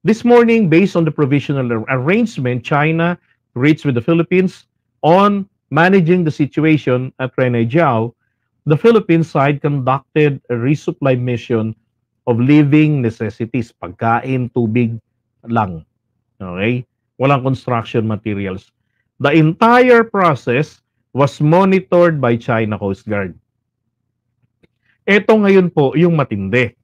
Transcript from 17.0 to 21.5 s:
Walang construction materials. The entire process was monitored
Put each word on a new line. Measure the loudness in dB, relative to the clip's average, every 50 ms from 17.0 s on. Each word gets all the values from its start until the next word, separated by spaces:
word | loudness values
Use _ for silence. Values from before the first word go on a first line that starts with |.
| _ _ _ -4
Walang | 0 0 0 0 0
construction | -4 -6 -4 -4 -6 -4 -4 -6 -4 -4 -4 -2
materials. | -2 -6 -6 _ -8 -6 -6 -6 -8 -10 -12 _ _ _ _ _ _ _ _ _ _ _ _
The | -2 0 2
entire | 4 2 2 2 _ 2 4 4 4 6 6 4 4 2
process | 0 -2 0 0 0 0 -2 -2 -2 -2 -2 -2 -4 -10 _ _ _ _ _ _ _
was | _ -2 -2 -2 0 -2 0
monitored | 2